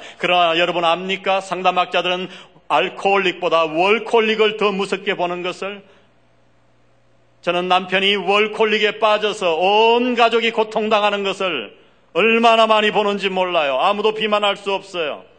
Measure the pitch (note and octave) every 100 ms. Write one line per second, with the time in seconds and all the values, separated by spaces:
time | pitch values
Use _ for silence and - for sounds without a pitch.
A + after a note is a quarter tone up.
0 | - - F3 F3+ E3+ E3 F3 F3 E3+ F3
1 | F#3 F#3+ G3 F#3+ F#3+ F3+ F#3 F3 F3+ F3+
2 | F3+ F3+ F#3 - - _ - D#3 F3+ F#3
3 | G3 G3 F3+ F3+ F3 D#3+ D#3+ D#3 F#3+ A3+
4 | - A#3 A3 G#3+ G#3+ G#3+ G#3 G3 G3 F#3+
5 | G3 E3+ F3 F3+ F3+ F3 G3 G3+ - _
6 | _ _ _ _ _ _ _ _ _ _
7 | _ _ _ _ F3 F3 F3+ F3+ F#3 F#3+
8 | G3 G3+ F#3+ G3+ G#3+ G#3+ A3 G#3+ G#3 G#3
9 | A3 G#3 G#3 F#3 F#3 D#3+ F#3 G#3 A3+ A#3+
10 | B3 A#3+ A#3 A#3 A3+ A3 A3 A3 G#3+ G#3+
11 | G#3 G3+ G3 F#3 F#3+ C#3 G2+ - _ _
12 | _ E3 G#3+ A3+ A#3 A3+ A3 G#3+ G#3+ G3
13 | G#3 G3+ F#3+ F#3 F#3 E3+ C#3+ C3 F3+ G#3
14 | G#3+ G#3+ G#3+ G#3 G3+ G3+ G3 G3 - F3+
15 | D3+ G2+ -